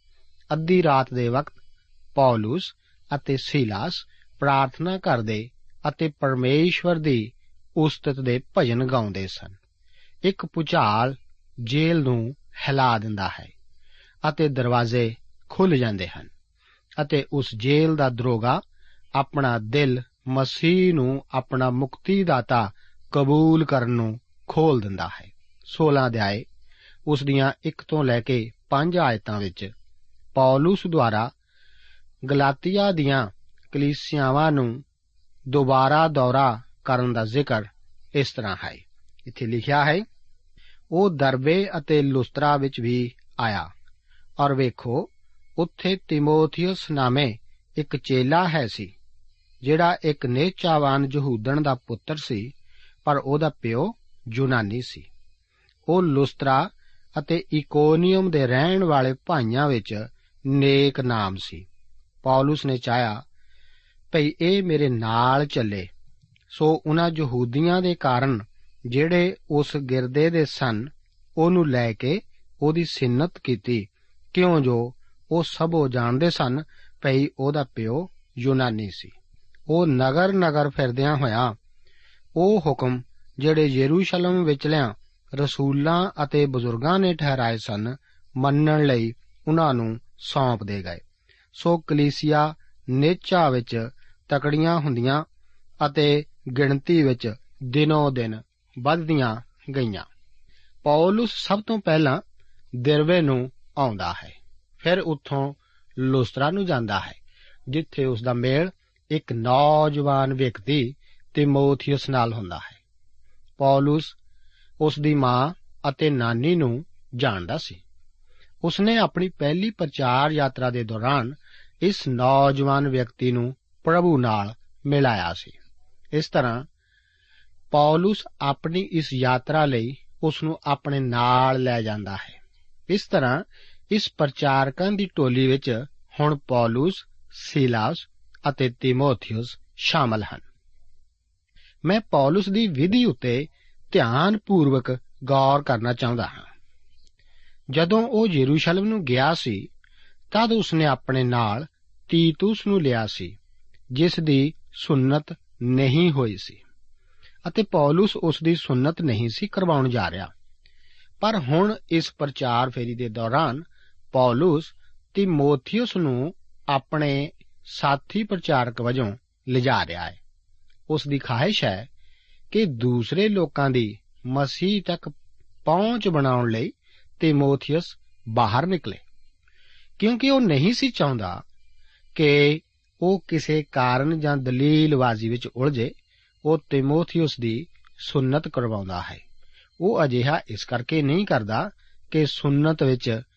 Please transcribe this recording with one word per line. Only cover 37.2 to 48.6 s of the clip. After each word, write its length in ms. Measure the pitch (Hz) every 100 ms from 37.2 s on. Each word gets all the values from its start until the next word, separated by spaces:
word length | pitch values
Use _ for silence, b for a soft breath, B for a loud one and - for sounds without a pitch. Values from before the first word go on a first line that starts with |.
| 110
ਜ਼ਿਕਰ 380 | 127 143 113 98 _ - - - 147
ਇਸ 160 | 131
ਤਰ੍ਹਾਂ 240 | - 104 90
ਹੈ। 220 | 110 110 - - - - -
ਇੱਥੇ 180 | - 117
ਲਿਖਿਆ 400 | 117 143 143 147
ਹੈ, 140 | 170 226 - - - _ - b b -
"ਉਹ 180 | 170 202
ਦਰਬੇ 580 | 147 135 131 135 180 196 165
ਅਤੇ 240 | - 151
ਲੁਸਤਰਾ 560 | 139 131 120 - 147 143
ਵਿੱਚ 240 | 135 131
ਵੀ 300 | 120 123 123 - - -
ਆਇਆ, 300 | 117 98 82 - - - _ - - -
ਔਰ 140 | 143
ਵੇਖੋ, 580 | 135 127 - 123 131 - _ - - - -
ਉੱਥੇ 420 | 170 - 180 190 -
ਤਿਮੋਥਿਉਸ 840 | 151 147 156 156 - 180 185 -
ਨਾਮੇ 460 | 147 127 131 135 104 - - _ -
ਇੱਕ 180 | 147 139
ਚੇਲਾ 520 | - 131 127 165 180
ਹੈ 200 | 156